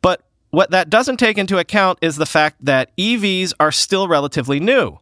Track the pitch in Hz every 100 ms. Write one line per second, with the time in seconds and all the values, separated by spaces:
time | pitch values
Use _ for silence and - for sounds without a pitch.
0 | 185 180 _ _ _ 156 190 185 165 220
1 | 254 254 226 208 190 196 170 208 190 180
2 | 165 143 151 160 151 _ 135 131 - -
3 | 202 233 202 185 185 - 151 147 - 190
4 | 190 156 143 - 127 143 190 269 147 73